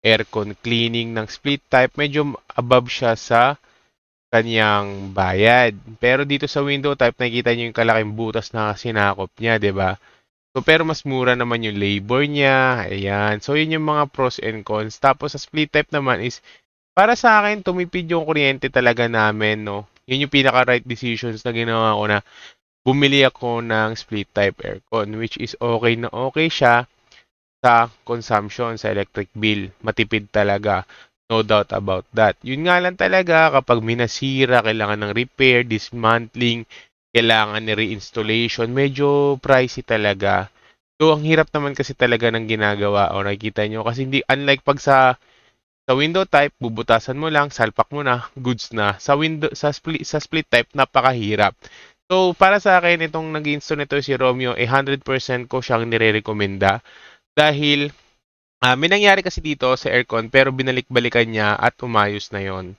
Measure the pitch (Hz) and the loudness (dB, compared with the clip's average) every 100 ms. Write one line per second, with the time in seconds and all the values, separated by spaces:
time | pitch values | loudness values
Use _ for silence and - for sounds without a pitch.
0 | 113 110 113 110 104 101 117 117 117 117 | 4 2 0 -6 -6 -8 -4 -2 0 -2
1 | 117 113 107 - 143 143 _ 131 127 - | -4 -6 -8 -8 -4 -4 _ 2 2 0
2 | 147 147 147 127 _ - 120 127 123 - | -4 -2 -4 -6 _ -8 2 2 2 -2
3 | 123 113 - 117 123 147 _ _ _ _ | 0 -2 2 4 4 0 _ _ _ _
4 | _ _ _ 117 113 113 107 104 101 98 | _ _ _ 0 2 2 4 2 0 -8
5 | 98 95 95 92 107 123 120 101 - 110 | -8 -2 0 4 6 6 4 0 -18 -2
6 | 123 131 143 147 143 143 143 139 139 139 | 2 2 0 -2 -2 -2 -2 -2 -4 0
7 | 120 - 123 117 120 117 117 110 113 113 | 0 0 -4 -2 0 -2 -2 -2 2 2
8 | 107 107 113 110 104 117 107 101 120 110 | 0 -4 -4 -6 -6 -4 -4 -4 -4 0
9 | 101 98 95 _ 113 110 101 98 95 92 | 0 -2 -8 _ -2 0 0 0 -2 -4
10 | _ _ _ _ _ 135 - 160 160 156 | _ _ _ _ _ -4 2 2 2 -4
11 | 143 131 127 123 120 117 110 101 101 101 | -4 0 0 0 0 -2 -4 -2 -2 -2
12 | 98 127 147 147 139 131 131 123 92 95 | -2 -2 -2 0 2 2 2 -2 -4 -6
13 | 98 101 104 107 - 147 156 160 151 151 | -4 -2 -2 -4 -2 -2 -2 -2 -2 -2
14 | 143 - 127 - 110 110 98 107 110 - | -2 -2 -4 -2 -8 -8 -6 -6 -6 0
15 | 135 131 147 143 - 156 151 151 147 151 | 0 0 -4 -10 -8 -4 -2 -2 -2 -2
16 | 135 113 120 - _ _ _ _ _ - | 0 -2 -2 -10 _ _ _ _ _ 2
17 | 208 240 240 214 208 208 185 180 175 180 | 4 4 6 6 4 -2 -4 -4 -4 -6
18 | 165 170 156 156 139 135 135 127 123 117 | -4 -4 0 0 0 0 0 2 2 2
19 | 117 113 107 107 107 107 107 101 104 _ | 0 2 0 2 -2 -2 -4 -10 -12 _
20 | - 131 139 143 135 123 127 123 123 117 | -8 -4 0 2 4 2 2 0 -2 -8
21 | 123 113 120 110 123 113 117 113 110 107 | -6 -6 -6 -6 -6 -4 -2 0 0 0
22 | 107 104 - - - _ _ _ 127 135 | 0 -2 -2 -20 -20 _ _ _ 0 2
23 | 139 139 131 - 123 117 117 110 110 113 | 4 4 2 0 -6 -4 -2 -2 -2 -4
24 | - 107 98 - 101 87 - 98 _ 113 | -8 -8 -6 -2 -2 -2 -12 -12 _ -4
25 | 104 107 117 - 123 - 120 117 117 117 | -4 -6 -10 -8 -10 -6 -4 0 0 -2
26 | 117 110 131 156 160 - 127 120 123 _ | -4 -6 -6 -2 -2 2 4 2 0 _
27 | _ _ _ _ _ _ 123 117 117 _ | _ _ _ _ _ _ 4 4 2 _
28 | - 117 113 107 104 - 117 113 107 101 | -10 -8 -2 -2 -2 -6 -6 -4 -4 -4
29 | 98 - 101 107 107 104 98 _ 110 110 | -6 -8 -10 -2 -2 -2 -4 _ -6 -4
30 | 107 110 101 107 101 101 104 95 - - | -2 -4 -2 -2 0 0 0 -2 -4 -20
31 | - _ _ 113 107 107 101 101 98 92 | -20 _ _ -2 2 2 2 -4 -4 -6
32 | - 107 107 - 120 135 170 180 180 185 | -4 2 2 2 -8 -4 0 2 0 -2
33 | 190 185 180 160 160 139 131 120 110 120 | 0 2 2 4 4 2 2 0 0 -2
34 | 117 - 135 135 131 123 110 110 104 104 | -2 -4 -4 0 2 2 2 -2 -2 -4
35 | 104 104 123 - 131 123 123 110 - 120 | -4 -4 -4 0 4 4 2 -4 -6 -2
36 | 113 117 113 - 120 117 113 - _ _ | 2 2 -2 -4 -2 -2 -8 -20 _ _
37 | _ 113 117 110 107 107 110 107 110 104 | _ 2 4 4 2 -2 -4 -2 -2 -4
38 | - 117 107 113 117 - 117 127 139 135 | -8 -6 -2 0 -2 -2 -4 0 -2 0
39 | 143 143 143 139 - 131 127 - - 110 | 0 2 2 -2 2 2 2 -4 -4 0
40 | 104 98 98 95 95 _ _ _ _ _ | 0 0 0 0 -4 _ _ _ _ _
41 | 156 151 151 160 156 151 143 139 139 135 | 2 2 2 2 2 -2 -4 -4 -6 0
42 | 123 117 117 113 110 110 104 104 101 101 | 2 2 2 0 -2 0 0 0 0 2
43 | 98 98 101 101 110 107 107 110 110 117 | 2 0 -4 -4 -6 -4 -4 -2 -6 -4
44 | 131 135 - 135 143 139 - 139 - 135 | -2 -4 0 -2 0 0 0 -2 2 4
45 | 131 123 _ _ _ _ _ _ - 131 | 4 2 _ _ _ _ _ _ -2 0
46 | 151 175 190 147 143 _ 120 110 120 113 | 0 0 2 2 2 _ -8 -6 0 0
47 | - 131 160 151 143 - 113 - - 147 | 0 -6 -2 0 -2 -2 -2 0 -2 0
48 | 139 120 - - 123 123 - 113 104 98 | -2 -2 -4 -8 -4 -4 -6 -4 -4 -4
49 | - 143 160 156 151 - 147 143 - 160 | -2 0 0 -2 -6 -4 -4 -4 -8 -8
50 | - 151 - 160 - 120 117 147 131 135 | -6 -6 -4 -6 2 0 0 0 2 2
51 | 127 123 104 107 101 - - - - _ | 2 0 -2 2 2 0 -20 -20 -20 _
52 | _ 185 185 170 190 202 196 185 175 170 | _ 2 2 4 4 4 4 4 4 2
53 | 160 160 160 156 151 147 - 147 143 143 | 0 -4 -6 -4 -4 -4 -4 -4 -2 -4
54 | 135 131 131 127 127 - 117 139 139 139 | -2 0 2 2 -2 -2 2 2 0 -4
55 | - 131 - 123 120 131 123 117 117 113 | -2 -4 -2 -6 -4 -6 -2 -2 0 2
56 | 110 107 107 104 101 98 98 107 _ - | 2 0 -2 -4 -4 0 0 0 _ -20
57 | - _ _ - 151 143 147 147 143 - | -20 _ _ 2 2 2 0 0 -2 -8
58 | _ _ _ _ _ _ 127 127 165 202 | _ _ _ _ _ _ 0 2 2 4
59 | 202 196 180 175 156 143 127 127 - 123 | 4 4 0 -6 -6 -2 0 0 0 -2
60 | 123 113 113 135 135 131 131 127 - 123 | 0 -4 0 2 2 0 -4 -4 -2 0
61 | 120 120 117 110 104 104 120 _ 123 110 | 0 0 0 0 0 2 0 _ -2 0
62 | 104 104 - 101 98 92 92 | 0 -2 -8 -8 -8 -8 -12